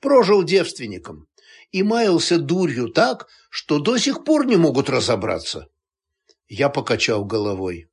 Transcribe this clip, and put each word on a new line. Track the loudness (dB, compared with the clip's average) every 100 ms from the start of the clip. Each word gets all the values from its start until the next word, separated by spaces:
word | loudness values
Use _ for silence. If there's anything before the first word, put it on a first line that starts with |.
«Прожил | 6 4 6 4
девственником | 4 0 0 -8 -12 -12 -16 -20 -20 _ _ -20 _
и | -4
маялся | 0 2 2 2 2 0
дурью | 0 0 0 -2 -2
так, | 0 0 -2 -12 _ _
что | -16 -4 -2
до | 0 0
сих | -2 -4
пор | 0 2 4
не | 4
могут | 4 2 0
разобраться». | -2 0 -2 -2 -6 -8 -12 -14 _ _ _ _ _ _ _ _
Я | -4 -2
покачал | -2 -4 -2 0 -2
головой. | -2 -4 -4 -4 -6 -10 -16